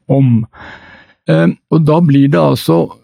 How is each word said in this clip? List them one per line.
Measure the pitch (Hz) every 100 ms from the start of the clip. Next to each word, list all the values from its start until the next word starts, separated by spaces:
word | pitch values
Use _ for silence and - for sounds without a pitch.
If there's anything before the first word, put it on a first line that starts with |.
om. | - 139 135 113 113 - - - - - _ _ -
Eh, | 160 170 - -
og | 160
da | 156 156
blir | 175 139 139
det | 170
altså | 151 135 - 165 - -